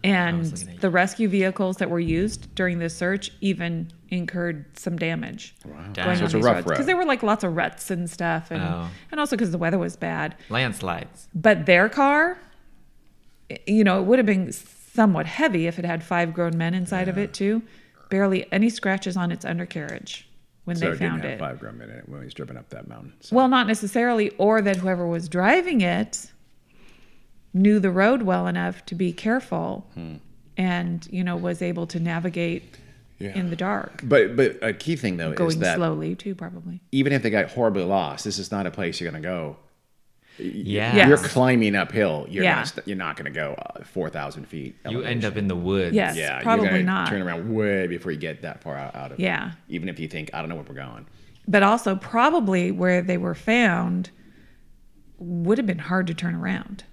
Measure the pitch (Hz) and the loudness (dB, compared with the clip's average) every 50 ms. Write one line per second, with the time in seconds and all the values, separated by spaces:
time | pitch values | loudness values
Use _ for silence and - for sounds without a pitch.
0 | - 190 196 180 175 170 170 170 165 160 147 - - - - - - 190 165 180 | 2 2 2 4 2 2 0 0 -2 -4 -6 -8 -12 -14 -8 -2 0 2 4 4
1 | 180 190 - - 226 202 180 196 185 190 185 - 202 185 185 - 190 - 170 170 | 2 2 2 0 0 2 2 2 2 2 0 0 -2 -2 0 -2 -2 -2 0 -2
2 | 170 165 160 165 190 214 214 - - - - - 190 180 175 170 165 165 165 - | 0 0 0 0 0 -2 -4 -8 -12 -12 -4 -2 -2 0 0 -2 -4 -6 -4 -2
3 | 180 175 190 202 196 - - - - 196 185 160 175 170 170 165 165 165 - - | -2 -2 -2 -2 -4 -10 -12 -4 -2 -2 -2 0 -2 -4 -4 -4 -6 -8 -12 -20
4 | - - 185 180 170 165 - 180 175 170 165 147 143 - - - - 185 170 165 | -10 -6 -4 -4 -4 -4 -4 -4 -4 -4 -4 -6 -10 -16 -18 -8 -6 -6 -4 -2
5 | 170 165 165 160 156 - - - - - - _ - - 147 147 - - - - | -2 -2 -2 -4 -6 -8 -12 -14 -16 -18 -20 _ -18 -18 -16 -14 -14 -10 -6 -2
6 | 90 - 180 180 - - 160 110 110 123 110 90 87 87 82 - 269 302 370 349 | 0 2 2 2 2 2 4 4 6 6 4 4 2 0 2 2 4 2 2 2
7 | 359 320 269 247 - 208 214 208 - 185 160 165 175 - - - - - 190 170 | 4 2 0 2 2 0 2 2 0 -2 0 0 -2 -2 -4 -8 -8 -6 -4 -4
8 | 175 165 - - 175 170 165 160 165 - 165 160 - 175 - - 170 - 95 - | -4 -6 -6 -4 -2 -2 -2 -2 -4 -6 -6 -4 -2 -2 -2 -4 -4 -8 -10 -14
9 | - - - 302 294 285 277 196 226 180 165 170 170 170 175 190 170 175 175 - | -16 -8 -4 -2 -2 0 0 0 0 0 0 0 0 0 2 0 0 -2 -4 -6
10 | - 170 165 160 151 160 156 - - - - 120 131 123 101 - - 92 85 85 | -6 -4 -4 -4 -4 -6 -8 -12 -12 -4 -2 0 0 0 -2 -4 -4 -4 -4 -4
11 | - - - - - - - 165 156 220 208 160 156 165 180 175 190 220 - 285 | -6 -12 -16 -20 -20 -10 -8 4 4 6 4 6 6 6 8 8 6 4 4 2
12 | 277 277 285 294 320 349 359 - - - - - - - - - - - _ - | 4 4 4 4 2 2 0 -6 -14 -20 -20 -20 -20 -20 -20 -20 -20 -20 _ -20
13 | _ - _ _ _ - _ _ - - - - - - 208 220 214 202 180 190 | _ -20 _ _ _ -20 _ _ -16 -16 -16 -12 -2 2 4 6 6 6 4 4
14 | 180 185 240 262 247 208 202 190 185 196 - - - - - - - - _ 233 | 4 4 6 6 6 4 4 2 0 -2 -6 -12 -14 -20 -20 -20 -20 -6 _ 4
15 | 220 208 180 156 156 160 - - 302 311 202 170 160 170 165 - 175 175 170 165 | 6 6 6 4 0 -4 -2 0 0 2 2 2 0 0 -2 -2 -4 -2 -4 -4
16 | 165 - 180 175 175 165 160 175 170 170 165 165 165 165 180 185 180 - 202 185 | -4 -2 0 0 0 0 0 -2 0 0 0 0 0 0 0 -2 -2 -2 -2 -2
17 | 185 185 180 196 208 - - - 202 196 214 226 226 - - - - _ _ _ | -2 -2 0 -2 -4 -4 -4 -2 0 0 0 0 -2 -6 -18 -20 -20 _ _ _
18 | - - 196 190 202 196 190 185 - - - 190 214 240 226 - - 196 190 190 | -8 -2 0 2 2 4 2 0 -2 0 2 4 4 4 2 0 -2 0 -2 0
19 | - 190 180 185 180 175 170 - 165 - 175 170 175 175 - 170 147 151 - - | -2 -4 -2 -2 -2 -2 -2 -4 -6 -6 -6 -6 -6 -6 -8 -8 -8 -8 -10 -12
20 | - - - - - _ - - _ _ _ _ - - 175 170 165 - 165 135 | -12 -12 -14 -16 -16 _ -20 -20 _ _ _ _ -8 -6 -4 -2 -2 -2 0 0
21 | 175 170 165 160 147 135 - - - 69 62 - - 53 55 58 57 53 57 60 | -2 -2 -2 -4 -4 -6 -6 -6 -6 -8 -8 -8 -12 -14 -14 -14 -16 -16 -16 -18
22 | - - 67 71 64 64 - - 69 62 64 60 58 _ - 58 - - 57 57 | -16 -16 -16 -14 -14 -16 -12 -14 -12 -12 -12 -16 -16 _ -18 -16 -16 -16 -16 -18
23 | - - - _ - - 214 247 262 254 262 254 240 202 220 214 220 196 - 240 | -18 -20 -20 _ -8 2 4 6 6 6 6 4 4 2 0 0 -2 -2 0 2
24 | 233 247 240 220 208 - - - 196 208 220 220 202 202 196 180 180 190 185 175 | 2 2 2 2 2 0 2 2 4 4 4 4 4 2 0 0 0 0 0 0
25 | 175 170 170 170 170 165 160 180 180 208 285 370 349 370 330 233 185 175 175 185 | 0 -2 -2 -4 -4 -4 -2 2 4 4 4 4 4 2 2 2 2 2 2 0
26 | 220 - - - - - - - - _ _ _ _ _ _ - - - - - | -2 -2 -6 -10 -10 -12 -20 -20 -20 _ _ _ _ _ _ -20 -20 -20 -20 -20
27 | - - - - - _ - - _ - - 180 190 208 214 214 185 190 175 185 | -20 -20 -20 -20 -20 _ -20 -20 _ -4 2 4 6 6 6 6 4 2 2 4
28 | 196 220 262 262 226 185 180 180 180 180 175 180 175 175 180 - - - 185 170 | 4 4 4 4 2 0 0 0 0 0 -2 -2 -2 -4 -6 -8 -12 -12 -4 -2
29 | 190 175 170 - - 214 233 262 254 - - 170 165 175 185 - 190 - - - | -2 -2 -2 -2 -2 0 0 0 -2 -4 -4 -4 -4 -4 -6 -8 -12 -14 -14 -14
30 | - 160 156 151 - - - - - - - - 185 185 180 175 175 175 170 165 | -12 -12 -12 -14 -18 -20 -20 -20 -20 -12 -4 -2 -2 0 0 -2 -2 -4 -4 -6
31 | - - - 180 180 180 175 170 175 180 175 165 180 175 175 170 170 165 - 175 | -8 -8 -6 -4 -2 -2 -4 -4 -4 -4 -4 -2 -4 -4 -4 -4 -6 -6 -4 -4
32 | 165 170 165 165 170 185 165 170 170 170 170 - - - - - - - - - | -2 -2 -2 -2 -4 -4 -4 -2 -2 -2 -4 -6 -8 -14 -20 -20 -20 -20 -20 -20
33 | _ - - - - - - 190 180 175 170 165 180 190 208 196 - - - - | _ -20 -14 -10 -10 -6 -4 -4 -2 -2 -2 -4 -2 -2 -2 -4 -4 -8 -12 -10
34 | - 120 143 135 107 95 120 120 131 113 - - - 110 101 - - 156 170 135 | 0 4 6 6 6 6 4 4 4 4 2 0 -2 -2 -2 -2 -4 -4 -4 -2
35 | 120 104 90 85 80 80 78 - 180 165 160 165 165 - 165 175 170 165 156 156 | 0 -2 -2 0 -2 -4 0 0 0 0 2 2 2 2 2 2 0 0 -2 -2
36 | 156 160 180 185 - 208 190 175 175 170 180 175 165 175 175 180 _ _ - 135 | -4 -6 -8 -6 -8 -10 -8 -8 -10 -12 -12 -14 -12 -12 -14 -14 _ _ 0 2
37 | 135 139 143 135 110 113 104 104 92 - - 127 117 113 98 98 90 90 98 98 | 2 4 2 2 2 2 2 2 2 2 0 2 2 2 2 2 0 2 2 2
38 | 85 71 69 78 - 107 92 101 95 - 107 98 98 90 82 - 95 85 82 - | 2 0 -4 -6 -6 -6 -6 -6 -6 -4 -4 -4 -4 -4 -4 -4 -4 -4 -4 -4
39 | 87 85 76 78 78 87 92 87 80 73 73 - _ _ _ _ _ _ _ _ | -8 -8 -8 -6 -6 -6 -6 -4 -6 -8 -10 -12 _ _ _ _ _ _ _ _
40 | _ _ _ _ _ _ - - - - - - - 98 104 104 107 117 - 208 | _ _ _ _ _ _ -16 -10 -10 -10 -8 -8 -8 -4 -2 -2 0 4 6 8
41 | 185 135 147 147 - - - 127 127 127 127 120 113 104 104 98 87 - - 110 | 10 10 10 8 6 0 2 4 6 6 6 4 4 4 2 2 0 0 2 2
42 | 104 92 78 76 73 - 87 - 185 180 156 131 117 139 - - - - 101 95 | 2 2 0 -2 -6 -6 -2 0 2 2 2 2 -2 -4 -8 -8 -8 -8 -6 -6
43 | 92 78 73 - - 71 69 80 76 71 71 - - - - - - - - 95 | -6 -6 -6 -6 -8 -8 -6 -4 -4 -4 -6 -8 -10 -12 -14 -16 -18 -10 -6 -6
44 | 85 78 76 82 71 71 71 76 69 - - 80 67 62 - - - - 110 123 | -6 -4 -6 -6 -8 -8 -10 -12 -16 -12 -12 -10 -10 -10 -14 -12 -10 -8 -6 -6
45 | 117 113 120 120 110 107 98 107 101 98 90 87 87 92 98 98 92 87 82 104 | -4 -4 -4 -2 -2 -2 -2 -2 -2 -2 -2 -2 0 0 2 2 2 2 2 2
46 | 92 85 78 80 78 73 67 65 - 226 226 226 214 190 185 185 185 180 190 190 | 2 2 0 -2 -4 -4 -4 -2 0 2 2 4 4 2 2 2 2 2 0 0
47 | 175 165 - 98 92 90 85 85 87 113 110 110 107 104 101 95 92 87 87 82 | 0 -2 -2 -2 -2 -4 -4 -4 -4 -4 -2 0 2 2 2 0 0 -2 -4 -6
48 | - 92 80 76 82 80 78 - - 80 - - - 82 69 69 69 64 - - | -6 -6 -6 -4 -6 -8 -8 -8 -10 -12 -12 -12 -10 -10 -8 -8 -8 -10 -10 -12
49 | 67 67 - - 180 185 170 - - 180 165 - _ - - 87 80 92 85 - | -12 -12 -6 -4 -2 -2 -2 -4 -6 -8 -10 -14 _ -10 -8 -6 -6 -6 -8 -8
50 | 80 78 - 80 76 76 - 73 80 80 85 78 71 - 67 69 67 64 58 57 | -8 -8 -8 -8 -10 -8 -8 -8 -8 -6 -8 -10 -10 -12 -14 -12 -12 -12 -14 -16
51 | 71 - - - - - - - - - 185 202 196 196 220 240 - 202 190 190 | -18 -20 -20 -20 -20 -20 -20 -14 -4 2 4 4 6 6 4 4 2 0 -2 -2
52 | - - - 226 240 302 311 349 233 196 190 180 175 180 196 180 180 180 180 180 | -4 -2 2 4 4 6 4 4 2 4 2 2 2 2 0 0 2 2 2 2
53 | 175 185 180 175 180 175 170 - - - 226 247 240 202 175 - - 175 180 180 | 2 0 -2 -2 -2 -4 -6 -4 0 2 2 4 4 4 2 2 0 0 -2 -2
54 | 185 - - - - - - - - - - - - - - - - - - - | -4 -6 -10 -20 -20 -20 -20 -20 -20 -20 -20 -20 -20 -20 -20 -20 -20 -20 -20 -20
55 | - - - - 175 175 175 170 170 170 214 254 247 196 175 165 143 147 180 185 | -20 -20 -18 -14 -10 -6 -4 -2 2 2 2 2 2 -2 -2 -4 -4 -2 0 0
56 | 185 170 165 165 180 170 170 170 170 180 190 - - - 202 - - - | 0 -2 -4 -4 -4 -4 -4 -4 -4 -4 -4 -4 -6 -10 -14 -16 -16 -20